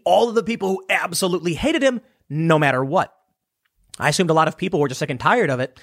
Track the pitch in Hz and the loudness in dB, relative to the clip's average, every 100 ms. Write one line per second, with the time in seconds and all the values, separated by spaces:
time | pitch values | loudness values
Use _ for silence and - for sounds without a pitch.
0 | - 185 233 226 196 233 190 190 - 190 | 2 4 4 0 -2 -4 -4 -4 -2 -2
1 | - 170 190 175 165 151 262 330 185 226 | -2 -2 -2 -2 -2 -2 -2 0 0 -2
2 | - _ - 143 165 156 147 131 135 175 | -8 _ -8 -2 2 2 2 0 0 -2
3 | - _ _ _ _ _ _ _ _ - | -2 _ _ _ _ _ _ _ _ -4
4 | 139 147 180 160 156 - 190 185 143 127 | -2 0 2 2 2 0 -2 0 -2 -2
5 | 147 131 139 240 180 127 131 - | -6 -4 0 2 2 -2 -4 -10